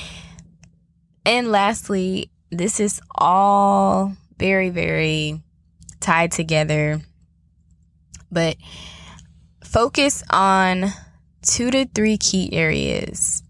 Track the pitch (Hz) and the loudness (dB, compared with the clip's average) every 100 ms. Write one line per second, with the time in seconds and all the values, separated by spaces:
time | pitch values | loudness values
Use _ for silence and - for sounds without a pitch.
0 | - - - - - _ - _ _ _ | -16 -18 -20 -20 -20 _ -20 _ _ _
1 | _ _ - 240 240 202 202 226 - 196 | _ _ 0 0 2 2 2 -2 -4 -2
2 | 185 185 - _ _ 170 196 - 208 - | -2 -4 -6 _ _ -4 -2 -2 -2 -4
3 | - - 170 185 202 202 202 196 196 196 | -6 0 2 4 4 4 4 4 2 2
4 | 196 190 _ - 180 190 185 175 165 156 | -2 -6 _ -4 0 0 0 -2 -2 0
5 | 156 156 151 156 - _ _ _ - - | 0 -2 -4 -8 -12 _ _ _ -20 -6
6 | 202 165 170 - 160 156 151 151 151 156 | 0 2 2 -2 0 0 2 0 0 -2
7 | - _ _ _ _ _ _ _ _ _ | -8 _ _ _ _ _ _ _ _ _
8 | _ - - 170 165 - - - - - | _ -20 -6 -2 -2 -4 -12 -20 -20 -20
9 | - - - - - _ - 214 277 - | -20 -20 -20 -20 -20 _ -2 0 2 2
10 | 285 277 - 185 196 190 185 185 196 - | 0 0 -2 2 4 4 2 0 -2 -6
11 | - _ _ _ - - 240 269 269 208 | -14 _ _ _ -4 -2 0 0 0 0
12 | 220 214 - 190 175 165 160 143 69 52 | 0 0 0 -2 -2 -2 0 0 -2 -4
13 | - - - - | -6 -6 -4 -4